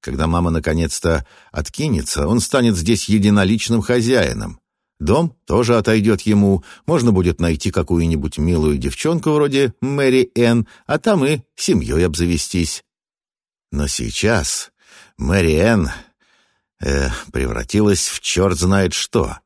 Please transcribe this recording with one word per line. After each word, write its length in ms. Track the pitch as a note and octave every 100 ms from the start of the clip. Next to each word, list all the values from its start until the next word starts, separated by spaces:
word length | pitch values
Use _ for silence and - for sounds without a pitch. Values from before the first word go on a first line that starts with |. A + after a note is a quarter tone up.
Когда 240 | - C2 D#2+
мама 240 | F2 E2+
наконец-то 720 | D#2+ E2 D#2 D#2+ - F2 D#2+ C2+ - _
откинется, 760 | - D#2 - D#3 G2 C2+ - D2
он 120 | A#2+
станет 360 | A#2 C#3 A#2+ F#2+
здесь 340 | E2 A2 -
единоличным 720 | G#2 G2+ G2+ F#2+ A2 - A#2
хозяином. 760 | - B2 A2+ B2+ D#2 A1+ G#1+ - _ _ _ _
Дом 380 | D2+ B2 E3+ - _
тоже 320 | F#2 A#2 A#2+
отойдет 440 | G#2 A2 G#2 G2+
ему, 420 | - G#2 G2+ G2 - - -
можно 240 | E3 A#2+
будет 280 | F#2+ F2 D#2+
найти 300 | E2+ D#2+ -
какую-нибудь 680 | F#2 D#2+ E2+ E2 D#2+ D2+ -
милую 400 | D#2 F2 D#2 D2
девчонку 500 | B1+ - D3+ E3+ D#3
вроде 460 | D3+ D3 C3+ C3+ -
Мэри 500 | C3 C#3+ C3+ C3 B2+
Энн, 340 | - A#2+ A#2 A2 - -
а 100 | D3
там 260 | - G3+
и 180 | C3+ D3+ - -
семьей 520 | - B2+ D2 D2 F2+
обзавестись. 760 | D#2+ F2 E2+ - F#2 E2+ - _ _ _ _ _ _ _ _ _
Но 140 | C#2+ D2
сейчас 840 | - A#1 - G#2 A2+ D2 - - _ _ - - _
Мэри 360 | - F#2+ E2
Энн, 360 | D#2 G2+ A2+ C#2+ - - _ _ _ _ _ _ _
э, 300 | - C#2 C2+ B1 -
превратилась 760 | B1 C2 A1+ A#1 G2+ G#2 F#2+ -
в 120 | -
черт 380 | - F2 F#2+ F2
знает 340 | F2+ G2 F#2
что. 460 | - - A#2 - -